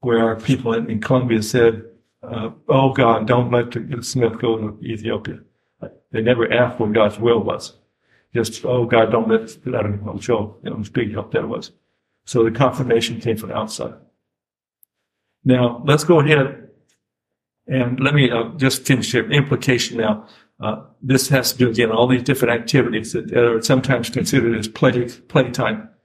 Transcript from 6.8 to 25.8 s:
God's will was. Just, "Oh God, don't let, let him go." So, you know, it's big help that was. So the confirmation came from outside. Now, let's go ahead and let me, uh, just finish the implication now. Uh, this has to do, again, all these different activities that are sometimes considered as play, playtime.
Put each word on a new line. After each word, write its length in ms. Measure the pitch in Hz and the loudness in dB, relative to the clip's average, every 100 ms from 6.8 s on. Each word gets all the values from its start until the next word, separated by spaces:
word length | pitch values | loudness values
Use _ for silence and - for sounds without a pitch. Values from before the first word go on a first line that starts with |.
| 110 | 0
God's 260 | 107 104 - | 2 2 2
will 220 | 117 117 | 0 2
was. 360 | 104 - - _ _ _ _ _ _ | 0 -6 -10 _ _ _ _ _ _
Just, 300 | 120 110 - | -4 -4 -4
"Oh 220 | - 123 113 | -2 -2 2
God, 240 | 113 110 | 4 4
don't 180 | 117 110 | 2 2
let, 380 | 110 - - - | 0 0 -12 -6
let 180 | - | -4
him 200 | 104 101 | -4 -4
go." 140 | 107 101 | -8 -10
So, 400 | - 117 104 - | -2 -2 -2 -8
you 80 | - | -12
know, 80 | - | -8
it's 100 | 104 | -6
big 240 | - 110 | -4 -4
help 200 | 110 104 | -6 -4
that 160 | - 107 | -4 -4
was. 240 | - - _ _ _ _ _ | -8 -12 _ _ _ _ _
So 200 | - 123 | -6 2
the 60 | 113 | 2
confirmation 720 | 110 131 - 127 117 113 117 | 4 0 0 0 0 0 -6
came 160 | 117 110 | -4 -4
from 140 | 101 | -4
outside. 440 | - - - 60 - _ _ _ _ _ _ _ _ _ _ _ _ _ _ | -8 -8 -8 -12 -12 _ _ _ _ _ _ _ _ _ _ _ _ _ _
Now, 380 | - 127 120 120 | 0 2 2 -2
let's 200 | - 151 | 0 0
go 160 | - 170 | 4 4
ahead 500 | 147 151 131 - - _ _ _ _ _ _ _ _ _ - | 6 2 0 -4 -20 _ _ _ _ _ _ _ _ _ -4
and 340 | 131 123 127 | -2 0 0
let 140 | 139 | 2
me, 160 | 147 127 | 4 4
uh, 200 | 120 117 151 | 2 -4 0
just 300 | 135 - - | 0 0 0
finish 260 | 131 - | 0 2
the 160 | 127 110 | -2 0
implication 680 | 143 135 123 - 123 - 117 | 0 0 -2 0 0 0 -2
now. 280 | 110 107 - - _ _ | -2 -2 -6 -20 _ _
Uh, 240 | 107 107 - _ | -6 -6 -10 _
this 260 | 127 131 - | 0 2 4
has 240 | 139 120 | 0 0
to 60 | - | 0
do, 120 | 123 | 0
again, 200 | 113 117 | 2 0
all 160 | 113 123 | 2 2
these 160 | 127 | 2
different 360 | 123 131 117 120 | 2 0 2 0
activities 540 | 117 131 113 110 110 | 0 2 2 -2 -6
that 240 | 117 110 107 | -8 -4 2
are 240 | 120 113 | 2 2
sometimes 480 | - 131 127 127 120 | 0 0 2 -2 -2
considered 480 | 123 104 135 117 110 | -4 0 0 2 -2
as 120 | 104 | -6
play, 380 | - 135 123 120 - _ | 0 2 2 -4 -8 _
playtime. 600 | 160 123 123 113 110 | 0 0 -2 -4 -4